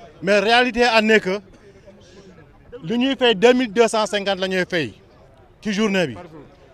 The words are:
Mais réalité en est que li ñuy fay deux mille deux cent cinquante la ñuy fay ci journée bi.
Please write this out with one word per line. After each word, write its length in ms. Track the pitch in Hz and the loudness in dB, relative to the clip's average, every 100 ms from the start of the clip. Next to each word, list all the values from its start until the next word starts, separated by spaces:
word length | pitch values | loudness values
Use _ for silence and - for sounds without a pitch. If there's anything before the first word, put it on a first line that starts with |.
| - - | -20 -8
Mais 180 | 175 202 | 0 0
réalité 480 | 202 240 247 226 240 | 2 2 2 0 2
en 220 | 226 214 | 2 4
est 100 | 220 | 2
que 200 | 185 202 196 - - - - 202 - 196 185 - - - - - | 2 -8 -10 -20 -20 -20 -20 -20 -20 -20 -20 -20 -20 -20 -20 -14
li 140 | 160 240 | -6 -2
ñuy 180 | 262 262 | -2 2
fay 180 | 247 202 | 0 4
deux 180 | 233 | 4
mille 180 | 247 247 | 2 0
deux 160 | 190 220 | 0 0
cent 180 | 226 214 | 0 -2
cinquante 340 | 208 196 190 | -4 -4 -4
la 80 | 190 | -2
ñuy 160 | 185 175 | -4 -4
fay 240 | 165 117 - - - - _ _ _ | -4 -6 -10 -20 -20 -20 _ _ _
ci 120 | 214 | -6
journée 340 | 196 220 190 156 | -2 0 0 -4
bi. 80 | 113 175 156 131 - - | -6 -18 -20 -20 -20 -20